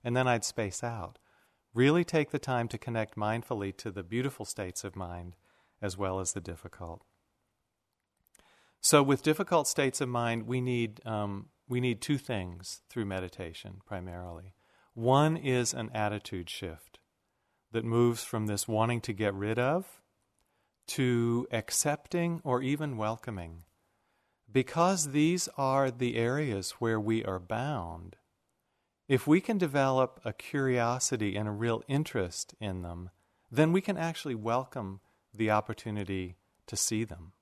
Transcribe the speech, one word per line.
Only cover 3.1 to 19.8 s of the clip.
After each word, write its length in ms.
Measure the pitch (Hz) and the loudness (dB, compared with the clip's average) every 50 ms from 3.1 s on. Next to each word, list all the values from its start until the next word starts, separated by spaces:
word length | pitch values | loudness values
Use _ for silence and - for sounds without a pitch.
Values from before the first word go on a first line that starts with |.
| - - | -4 -2
mindfully 580 | 104 104 110 117 113 - 127 107 101 98 95 - | 0 0 0 -2 -2 -4 -4 -2 -2 -4 -4 -6
to 140 | - 113 | -8 -8
the 120 | 92 101 90 | -8 -8 -8
beautiful 420 | 85 104 120 127 139 131 - 110 | -4 -2 -2 -2 -2 -4 -6 -10
states 400 | - - - 101 90 90 - - | -10 -8 -8 -8 -8 -8 -8 -10
of 100 | 101 85 | -10 -8
mind 400 | 95 92 87 87 87 87 87 87 _ _ _ _ _ _ _ _ _ | -8 -8 -8 -8 -10 -10 -12 -14 _ _ _ _ _ _ _ _ _
as 160 | - 101 90 95 | -6 -6 -4 -2
well 220 | 101 95 92 95 | -2 -2 -2 -2
as 120 | 92 90 | -4 -4
the 80 | - 101 | -6 -6
difficult. 640 | 87 95 87 80 - 87 - - 92 82 82 - _ _ _ _ _ _ _ _ _ _ _ _ _ _ _ _ _ _ _ _ _ _ _ _ _ _ _ _ _ _ _ _ _ _ _ _ | -8 -8 -12 -12 -14 -18 -14 -12 -12 -12 -12 -14 _ _ _ _ _ _ _ _ _ _ _ _ _ _ _ _ _ _ _ _ _ _ _ _ _ _ _ _ _ _ _ _ _ _ _ _
So 240 | - - - 147 139 | 2 6 8 8 8
with 200 | 139 143 131 - | 8 4 4 4
difficult 440 | 156 156 151 196 - 180 165 143 - | 2 2 2 0 2 2 2 2 2
states 320 | - - 143 135 127 - | 0 2 0 0 0 -2
of 80 | 143 127 | -4 -2
mind, 360 | 123 120 120 117 117 117 110 | -2 -2 0 0 -2 -2 -2
we 180 | 113 123 127 | -2 -2 -2
need, 440 | 123 123 123 120 117 110 107 - - | 0 0 0 0 0 -2 -4 -10 -8
um, 440 | 117 110 104 104 101 98 98 - - _ _ _ _ | -6 -4 -2 -2 -4 -6 -8 -10 -14 _ _ _ _
we 140 | 127 123 | -2 0
need 200 | 127 127 120 101 | 0 0 0 -2
two 160 | - - 151 135 | -2 -2 -2 -2
things 640 | - - 123 104 92 90 87 87 90 - - - _ _ | -2 -4 -4 -4 -4 -6 -8 -12 -12 -14 -14 -16 _ _
through 180 | - 123 110 | -6 -4 -4
meditation 760 | 101 95 95 92 90 - - 95 82 85 - - 98 95 98 - | -2 -2 -4 -4 -6 -8 -10 -10 -10 -10 -12 -14 -14 -16 -16 -14
primarily. 680 | _ 104 92 87 92 87 87 90 90 85 82 90 95 - _ _ _ _ _ _ _ _ | _ -8 -8 -8 -8 -10 -10 -10 -10 -12 -14 -16 -18 -20 _ _ _ _ _ _ _ _
One 420 | 117 113 120 127 139 147 160 160 | 0 4 4 6 6 6 4 2
is 380 | 165 139 135 127 123 123 113 - | 0 0 0 2 2 2 0 -2
an 160 | 127 110 110 123 | -4 -6 -4 -2
attitude 560 | 110 107 104 104 104 - - - 92 87 82 | 0 0 0 0 -2 -6 -6 -8 -8 -8 -8
shift 500 | - - - 87 80 76 - - _ - _ _ _ _ _ _ _ _ _ _ _ _ _ _ | -10 -8 -8 -8 -10 -12 -18 -20 _ -20 _ _ _ _ _ _ _ _ _ _ _ _ _ _
that 120 | - 113 113 | -4 -4 -2
moves 400 | 117 113 117 120 120 117 113 - | 2 4 6 6 6 4 2 -4
from 240 | - - 113 107 107 | -4 -4 -2 -2 0
this 220 | 104 98 - - | -2 -2 -2 0
wanting 320 | 110 107 110 113 120 117 | 2 2 4 2 2 -2
to 100 | - - | -2 -4
get 220 | 107 95 110 104 98 | -2 0 0 0 0
rid 260 | 98 101 104 113 120 | 0 -2 -2 0 2
of 420 | 123 131 151 180 | 2 2 2 0